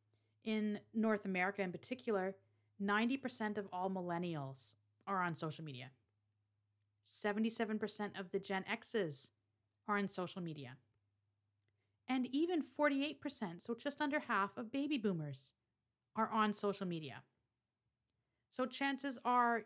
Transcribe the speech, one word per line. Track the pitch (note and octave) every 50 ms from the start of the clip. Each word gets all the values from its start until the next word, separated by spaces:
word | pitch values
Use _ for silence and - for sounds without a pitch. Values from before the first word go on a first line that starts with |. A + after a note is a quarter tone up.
| _ _ _ _ _ _ _ _ _
in | A3 A3 G#3+ G#3+ G#3+ G#3 G3+ - _ -
North | A3+ G#3+ A3 A3 G#3 -
America | G3 F#3 F3+ F3+ G3 G3+ - G3
in | F3+
particular, | F3 E3+ - - B3+ B3+ - A#3+ G#3+ F#3+ F#3 F#3+ F#3+ - _ _ _ _ _ _ _ _
ninety | G3 G3+ G3+ G#3+ A3+ A#3+ C4+
percent | C4+ - A#3+ - - A3 G#3+ G#3 G#3+
of | G3+ F#3+ -
all | F3+ F#3 F#3+
millennials | F#3+ F#3 F3 F3+ E3+ E3+ F3+ F3 E3 D3+ C#3 C3+ C3+ - - - - - _ _ _ _ _
are | - G3 F#3 F3+
on | F3 E3
social | - - D#3+ D3+ - E3
media. | D3+ C3+ B2 B2+ C3 - _ _ _ _ _ _ _ _ _ _ _ _ _ _ _ _ _ _ _ _ _ _
Seventy-seven | - - - - G#3 G3+ G#3+ A3 A3+ A3 - A#3 G#3 G#3+ G#3
percent | A3 G#3 - - G#3 G3 - -
of | G3 F3+ -
the | F#3+
Gen | F#3+ - G3 F#3+ F3+ F#3
X's | G#3+ A#3 - - - A3+ F#3+ D#3+ C#3 - - - _ _ _ _ _ _ _ _ _ _ _
are | - G#3 G3+
on | G3+ F#3+
social | - - F3+ E3 - F#3+ F3
media. | E3+ D3+ D3 C3+ B2 C3 - _ _ _ _ _ _ _ _ _ _ _ _ _ _ _ _ _ _ _ _ _ _ _ _ _ -
And | B3+ C4 B3 A#3+ B3
even | C#4 D#4+ E4+ F#4 D#4+ B3+
forty-eight | - - - D4 D4 C#4 C4+ C#4 D4+ D4 -
percent, | - D4 - - A3 F3 E3+ E3+ -
so | - A#3
just | A#3 - D4 C#4 -
under | D4+ C#4+ - G3+
half | - - A#3 G3 G3 G#3 -
of | - B3 G#3+ -
baby | C#4 C#4+ C#4+ D4+ B3+
boomers, | G3+ G#3 F#3 E3 D3+ D3 C3+ C3 - - - _ _ _ _ _ _ _ _ _ _ _ _
are | - A3 -
on | A3 A3+ G#3+ G#3 G3+
social | - - G3+ F#3+ - G3
media. | F3+ E3+ E3 D#3 C3 G#2+ B2+ - _ _ _ _ _ _ _ _ _ _ _ _ _ _ _ _ _ _ _ _ _ _ _ _ _
So | - - B3+
chances | B3+ B3 - C#4 C#4 C#4 C4 - C#4+ B3 A3+ -
are | A#3+ B3 B3 A#3+ A#3 A#3 A3+ G#3+